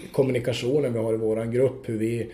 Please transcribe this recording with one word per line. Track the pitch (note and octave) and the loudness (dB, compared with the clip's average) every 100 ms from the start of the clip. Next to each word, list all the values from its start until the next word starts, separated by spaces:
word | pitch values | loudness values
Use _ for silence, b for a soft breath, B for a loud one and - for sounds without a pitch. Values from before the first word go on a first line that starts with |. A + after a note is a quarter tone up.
| - | -6
kommunikationen | - B2+ B2 A#2+ A#2 A#2+ D3 C3+ | 0 2 2 0 -2 0 2 2
vi | A#2 | 0
har | A2+ | 0
i | A2 | 0
våran | A2 A2 A2+ | 0 0 0
grupp, | A#2+ C3 B2 - | 2 2 2 -6
hur | A2 | -2
vi, | A2 A#2 G#2+ | 0 -2 -4